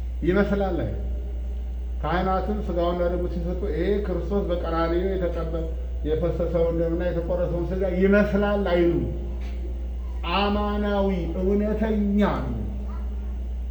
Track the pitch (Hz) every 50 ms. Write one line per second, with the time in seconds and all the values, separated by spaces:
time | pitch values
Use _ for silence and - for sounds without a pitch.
0 | - - - - 147 170 185 202 196 202 202 196 196 185 175 147 120 104 101 -
1 | - - - - - - - - - - - - - - - - - - - -
2 | - 151 170 185 190 190 185 180 180 196 214 208 - 185 170 175 170 175 175 175
3 | 175 175 180 175 175 175 - 180 165 180 180 180 202 196 151 160 180 196 208 202
4 | - 185 180 170 - - 202 202 175 170 175 165 165 165 165 165 165 165 175 180
5 | 185 190 190 180 170 170 - 170 160 160 165 165 160 160 - - - - - -
6 | - 147 160 156 170 165 - - 170 156 165 165 165 165 165 165 170 165 165 175
7 | 180 180 160 170 165 - 175 175 175 170 170 175 165 - 185 190 196 185 180 185
8 | 196 196 202 208 202 - 190 202 208 202 208 202 196 175 175 175 170 170 156 135
9 | 120 113 - - - - - - - - - - - - - - - - - -
10 | - - - - - 170 175 196 202 202 208 214 208 208 208 208 208 202 202 196
11 | 196 196 190 175 160 160 180 190 185 196 208 208 208 214 214 - 220 220 214 208
12 | 202 202 202 208 202 170 - - 131 131 - - - - - - - - - -
13 | - - - - - - - - - - - - - -